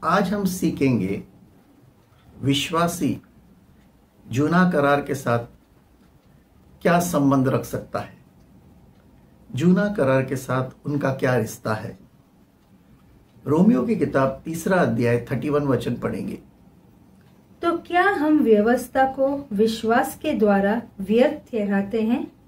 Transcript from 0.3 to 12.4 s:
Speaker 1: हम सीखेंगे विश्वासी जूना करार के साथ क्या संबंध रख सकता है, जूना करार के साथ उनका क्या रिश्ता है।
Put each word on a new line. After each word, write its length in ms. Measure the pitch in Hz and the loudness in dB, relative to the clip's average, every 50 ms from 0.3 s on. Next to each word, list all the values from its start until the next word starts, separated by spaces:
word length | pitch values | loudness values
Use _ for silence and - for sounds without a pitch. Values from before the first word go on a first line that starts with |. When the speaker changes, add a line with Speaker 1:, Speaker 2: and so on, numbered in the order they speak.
| 214 | -2
Speaker 1:
हम 120 | 208 202 | -2 -2
सीखेंगे 800 | 180 - - - 165 - - 143 135 127 107 90 95 101 107 - - - - - - _ - _ _ _ _ _ - _ _ _ _ _ _ _ - - - 117 | -4 -4 -2 -2 -2 0 2 0 2 2 0 0 -4 -6 -6 -10 -16 -20 -20 -20 -20 _ -20 _ _ _ _ _ -20 _ _ _ _ _ _ _ -20 -18 -6 -2
विश्वासी 800 | 131 139 139 - - 165 160 175 170 170 - - 131 107 - - _ _ - _ _ - _ _ _ - - - _ _ _ _ _ _ _ - - | -2 0 0 -2 -4 -2 -2 -2 -2 -2 -2 -4 -4 -4 -4 -10 _ _ -20 _ _ -20 _ _ _ -20 -20 -20 _ _ _ _ _ _ _ -18 -8
जूना 420 | 113 123 147 156 170 175 185 175 | -4 -2 0 2 4 4 4 4
करार 320 | 175 151 139 139 143 143 139 | 2 2 2 2 2 2 0
के 120 | - 147 | -4 -6
साथ 240 | 131 - 123 120 120 117 - - _ _ _ _ _ _ _ _ _ _ _ _ _ _ _ _ - _ _ _ _ _ _ - - - | -6 -2 -2 -2 -2 -2 -6 -16 _ _ _ _ _ _ _ _ _ _ _ _ _ _ _ _ -20 _ _ _ _ _ _ -20 -4 0
क्या 180 | 143 135 175 | 2 2 2
संबंध 480 | 175 - - 151 139 139 135 135 127 131 | 2 0 0 2 2 4 4 4 2 2
रख 160 | 127 123 - | 0 -2 -4
सकता 340 | - - 110 - - - - | -4 -8 -10 -10 -8 -10 -10
है, 180 | - - - - - _ _ - - _ - - _ - - - - - _ _ _ - _ - _ _ _ _ - - - | -10 -10 -16 -20 -20 _ _ -20 -20 _ -20 -20 _ -20 -20 -20 -20 -20 _ _ _ -20 _ -20 _ _ _ _ -20 -12 -8
जूना 340 | 123 147 175 180 202 208 208 | 0 2 4 4 4 2 0
करार 360 | 208 - 147 131 135 135 131 | 0 0 0 2 2 0 0
के 120 | 131 139 | -2 -6
साथ 340 | 131 - - 127 127 131 127 - - _ | -8 -6 -4 -4 -4 -4 -6 -10 -12 _
उनका 280 | 139 147 143 143 135 127 | -6 -6 -2 -2 -2 -4
क्या 220 | 131 - 135 127 | -2 0 0 0
रिश्ता 380 | 120 107 107 - - - - 110 | 0 0 -4 -8 -10 -6 -6 -6
है। 240 | 107 - 95 - - - - _ _ _ _ _ _ | -6 -6 -12 -14 -16 -20 -20 _ _ _ _ _ _